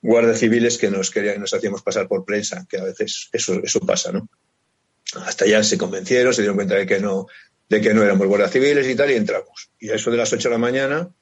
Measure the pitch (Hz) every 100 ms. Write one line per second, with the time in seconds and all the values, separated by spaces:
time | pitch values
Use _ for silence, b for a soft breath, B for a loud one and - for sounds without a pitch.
0 | 117 117 117 110 120 117 120 120 107 98
1 | 95 - 101 101 98 98 107 95 - 101
2 | 95 98 92 104 101 92 92 95 95 95
3 | - - - 113 - 92 - 110 92 92
4 | - 92 - _ _ _ _ _ _ _
5 | - - - - 98 107 107 92 92 98
6 | 92 127 127 113 104 98 98 98 95 98
7 | 101 95 95 B B _ _ 107 107 107
8 | 104 95 98 101 98 127 139 143 131 127
9 | 143 123 104 98 - - - _ 110 110
10 | 123 117 110 120 127 117 120 131 135 147
11 | 180 _